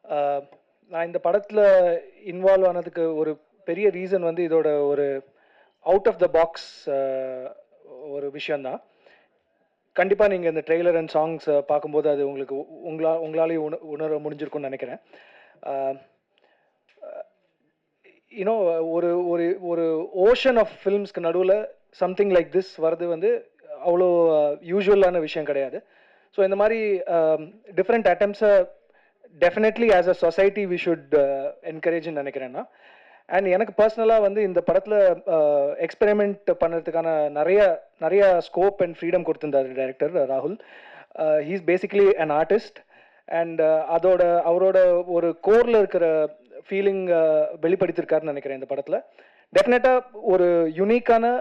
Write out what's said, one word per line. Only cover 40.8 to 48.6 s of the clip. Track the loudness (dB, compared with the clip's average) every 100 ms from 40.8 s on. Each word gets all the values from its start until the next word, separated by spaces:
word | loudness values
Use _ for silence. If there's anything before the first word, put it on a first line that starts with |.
| -20 -20 -20 -6
Uh, | -2 0
he | -2
is | -4
basically | -2 -2 0 2 4 4
an | 0
artist. | 0 2 0 -2 -20 _ _ _ _ -8
And, | -6 -4 0
uh, | 2 2 0
அதோட, | 0 2 4 4 2
அவரோட | 2 2 4 6 4 4 0
ஒரு | -2 -2 -2
கோர்ல | 2 4 4 2
இருக்கிற | 2 0 0 0 -2 -6 _ -20
ஃபீலிங், | -8 -2 0 -2 -2
uh, | 0 2 2 -2 -2
வெளிப்படுத்தியிருக்காருன்னு | -2 0 -2 -2 -2 -2 -2
நினைக்கிறேன் | -8 -10
இந்த | -12